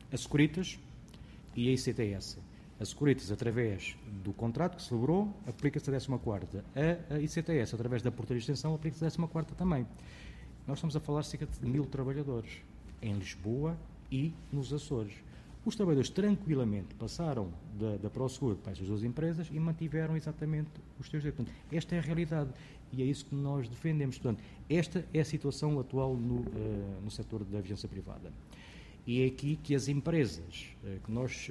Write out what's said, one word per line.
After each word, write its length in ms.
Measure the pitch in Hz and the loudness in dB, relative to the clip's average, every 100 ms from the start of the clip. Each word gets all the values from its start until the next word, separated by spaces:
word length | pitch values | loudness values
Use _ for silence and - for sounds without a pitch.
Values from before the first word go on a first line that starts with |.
| - | -6
a 60 | 120 | -6
Securitas 600 | - 147 151 151 185 - - - - - - - - 120 | 2 6 6 4 -4 -6 -14 -16 -16 -16 -16 -16 -10 0
e 140 | 120 | 4
a 20 | |
I 40 | 127 | 4
C 160 | 127 | 2
T 180 | 113 107 | 2 0
S. 260 | 98 - - - - - - | 0 -6 -10 -14 -16 -18 -8
A 60 | 104 | -8
Securitas, 460 | - 147 131 92 | 4 6 6 4
através 680 | 101 117 113 117 95 - - 113 101 | 0 2 2 2 2 -4 -8 -10 -6
do 80 | 95 | -4
contrato 460 | - 117 117 175 180 | 0 0 2 0 0
que 60 | |
celebrou, 500 | - 120 123 180 208 202 - | -2 2 4 4 4 -2 -8
aplica-se 420 | 117 147 147 - | 0 2 2 0
a 40 | |
décima 260 | 135 - 123 | 0 0 0
quarta. 440 | - 101 85 95 - 131 | 0 -2 -2 -6 -4 2
A, 400 | 156 170 165 147 | 2 2 0 0
a 40 | |
I 80 | 151 | 0
C 140 | - | 0
T 100 | 160 160 | 2 2
S, 160 | 110 | 2
através 300 | 113 117 120 | 0 0 2
da 80 | 123 | 2
portaria 260 | 110 110 123 | 0 0 0
de 40 | |
extensão, 320 | 113 135 156 156 | 0 0 0 0
aplica-se 280 | 156 - | 0 0
a 40 | 160 | 0
décima 200 | - 165 | 0 0
quarta 280 | 165 151 - | 0 -4 0
também. 320 | 180 147 120 - - - - - - - - | 2 2 0 -6 -14 -14 -14 -14 -14 -12 -6
Nós 100 | 139 | -2
estamos 180 | 165 147 | 0 0
a 40 | |
falar 220 | 151 147 | 0 0
de 60 | 147 | 0
cerca 200 | 156 156 | -4 -4
de 200 | - 123 | -2 2
mil 200 | 135 135 | 2 2
trabalhadores 720 | 131 131 135 139 120 110 - - - - - | 0 -2 0 0 -2 -4 -10 -14 -16 -14 -6
em 120 | 113 101 | -2 0
Lisboa 600 | 95 - 95 123 156 165 - - - | -2 -6 -2 0 0 -2 -6 -14 -4
e 200 | 131 156 165 - | 0 0 -2 -4
nos 180 | 143 123 | -2 0
Açores. 420 | 143 - 127 101 - - - - - - | -2 0 0 0 -6 -14 -16 -16 -4 -4
Os 100 | - | 2
trabalhadores 360 | 190 143 123 | 6 6 6
tranquilamente 840 | - 208 202 151 143 117 104 90 | 4 6 6 4 4 4 2 -2
passaram 560 | - 113 - 170 127 92 82 - 104 | -6 -6 -2 0 0 0 -4 -8 -2
da, 200 | 110 101 | 0 2
da 120 | 104 | -2
Prosegur 440 | 127 131 - 131 92 | 0 0 2 2 2
para 160 | - | -2
estas 140 | 90 92 | -4 -2
duas 160 | 104 | 0
empresas 460 | 117 120 160 165 151 | 0 2 0 0 -2
e 80 | 151 | 0
mantiveram 560 | 165 160 160 156 156 160 | 0 0 0 0 2 0
exatamente 540 | 156 151 156 156 156 - - - | 0 -2 0 0 0 -6 -16 -12
os 100 | 127 | -4
seus 140 | 156 | -2
direitos. 200 | 147 139 | -2 -2
Portanto, 320 | 117 - - 175 | -4 -4 -4 -2
esta 200 | - 175 | 0 0
é 20 | |
a 40 | |
realidade 500 | 147 165 170 160 139 - - - - | 2 2 2 2 0 -4 -12 -16 -8
e 80 | 127 | 0
é 40 | 131 | 2
isso 200 | - - | 2 0
que 80 | |
nós 340 | 139 139 143 117 | -2 2 2 0
defendemos. 520 | 120 165 156 135 127 | -2 0 2 2 2
Portanto, 240 | 127 104 - - - | 0 0 -2 -14 2
esta 340 | 160 170 185 - | 4 4 0 0
é 80 | 156 | 2
a 60 | 139 | 2
situação 540 | 156 139 - 151 147 | 2 0 0 2 2
atual 360 | 120 127 135 131 | 2 2 2 2
no, 300 | 117 123 117 110 | 2 2 0 -2
eh, 440 | 107 104 98 95 | -2 0 -2 -4
no 60 | 104 | -6
setor 340 | - 107 110 | -6 -4 -4
da 160 | 98 104 | -2 -2
vigilância 300 | 92 101 98 | -2 -4 -4
privada. 420 | 98 90 92 85 - - - - - - - - | -6 -8 -10 -10 -12 -14 -16 -16 -16 -16 -12 0
E 160 | 123 | 6
é 40 | 131 | 6
aqui 320 | 127 139 156 | 4 0 -2
que 100 | - | 2
as 140 | 139 135 | 2 4
empresas, 800 | 143 160 165 117 - - - - - 101 | 2 4 6 4 2 -8 -10 -12 -10 -8
eh, 120 | 95 | -6
que 80 | - | -2
nós, 380 | 113 131 - - | 0 0 -2 -8